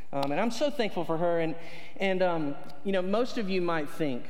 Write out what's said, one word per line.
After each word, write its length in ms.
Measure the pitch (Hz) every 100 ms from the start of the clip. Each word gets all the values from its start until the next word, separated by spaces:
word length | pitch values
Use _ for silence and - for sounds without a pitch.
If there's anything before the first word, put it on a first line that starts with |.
| -
Um, 220 | 139 139
and 80 | 147
I'm 100 | 233
so 180 | - 294
thankful 360 | 285 214 185 165
for 120 | 160
her. 220 | 175 170
And, 160 | 165 175 - - - -
and 260 | 196 185
um, 340 | 185 165 147 139 - -
you 80 | 202
know, 100 | 190
most 360 | 185 214 247 -
of 120 | 190
you 120 | 190
might 280 | 175 165 147
think, 360 | - 151 120